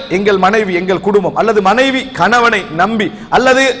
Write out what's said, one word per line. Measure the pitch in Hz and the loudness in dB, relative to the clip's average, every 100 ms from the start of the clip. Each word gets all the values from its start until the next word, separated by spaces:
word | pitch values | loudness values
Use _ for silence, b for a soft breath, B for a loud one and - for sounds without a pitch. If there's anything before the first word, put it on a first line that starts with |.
| - | -6
எங்கள் | 180 202 196 | -2 0 2
மனைவி, | 185 220 202 | 2 0 0
எங்கள் | 175 185 185 | -2 -2 -2
குடும்பம், | 196 202 175 135 | 0 0 0 -2
அல்லது | 208 214 | 0 2
மனைவி | 190 220 269 262 - | 2 2 0 -2 -6
கணவனை | - 180 240 233 214 147 160 | -2 0 2 2 0 -4 -2
நம்பி, | 190 226 180 B B | -2 0 -4 B B
அல்லது | 208 254 254 269 - | 0 2 2 2 -2